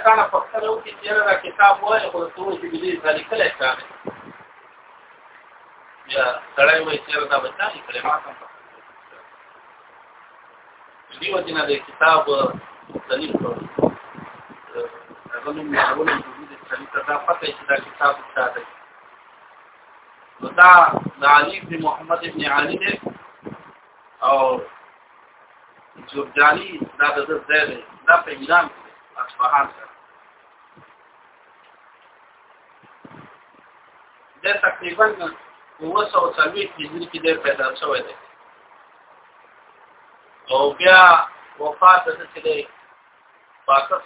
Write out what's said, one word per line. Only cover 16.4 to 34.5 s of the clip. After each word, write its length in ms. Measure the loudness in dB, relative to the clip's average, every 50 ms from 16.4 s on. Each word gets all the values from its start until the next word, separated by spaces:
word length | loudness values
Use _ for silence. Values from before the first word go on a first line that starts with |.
| -20
دی. 100 | -20 -20 -20 -14 -14
سړي 180 | -14 -12 -12
ته 120 | -10 -8 -8
دا 140 | -6 -4 -6 -4
پته 220 | -2 -2 -4 -2
وي 120 | -4 -8
چې 120 | -8 -6 -4 -2
دا 80 | -2
کتاب 380 | -2 -4 -8 -4 -2 0 0 0 -2 -8 -10 -6
چا 120 | -6 -6 -4
دی. 160 | -6 -10 -14 -16 -20 -20 -20 -20 -20 -20 -20 -20 -20 -20 -20 -20 -20 -20 -20 -20 -20 -20 -20 -20 -20 -20 -20 -20 -20 -20 -20 -20 -20 -20 -20 -20 -18 -16
نو 80 | -14 -2
دا 240 | 4 8 10 10 10 10 8 6 4 -2 -6 -8 -6 0
د 40 | 4
علي 360 | 4 6 6 4 2 -4 -10
بن 220 | -10 -10 -10 -6
محمد 380 | -4 -4 -4 -4 -4 -4 -4 -4
بن 220 | -4 -8 -8 -8 -6
علي 320 | -2 -2 -2 -2 -2 -4
دی 240 | -6 -4 -6 -6 -6 -10 -14 -16 -16 -20 -20 -20 -20 -20 -18 -18 -18 -20 -20 -20 -20 _ _ _ _ _ _ -10 -2
او 400 | 0 2 2 2 2 0 0 -2 -6 -12 -18 -20 -20 -20 _ _ _ _ _ _ -20 _ _ _ -20 _ _ _ -20 -20 _ -20 -20 _ -20 -20 -20
جرجاني 640 | -12 -10 -10 -10 -4 0 2 4 4 4 2 -4 -10 -12 -12 -12 -10 -4 -2
دا 100 | -2 -2
د 100 | -2 -4 -4
ده 100 | -6 -6 -6 -4 -2
ځای 140 | 0 0 0
دی. 140 | -2 -6 -12 -16 -20 -20 -2 2
دا 100 | 2 2
په 140 | 2 2 -4
ایران 360 | -12 -10 -2 0 2 2 2 0
کې 120 | -6 -18 -20
دی، 80 | -20 -20 -20 _ _ -12
اصفهان 500 | -12 -12 -10 -4 -4 -2 0 0 0 -2
سره. 220 | -4 -8 -16 -20 -20 -20 -20 _ _ _ _ _ _ _ _ _ _ _ _ _ _ _ -20 -20 -20 _ _ _ _ _ _ _ _ _ _ _ _ _ _ _ _ _ _ _ _ -20 _ _ _ _ _ _ _ _ _ _ -20 -20 _ _ _ _ _ _ -20 -20 -20 -20 -20 -20 -20 -20 -20 -20 -20 _ _ _ _ _ _ _ _ _ _ _ -20 _ _ _ _ _ _ _ _
دی 100 | -4 -4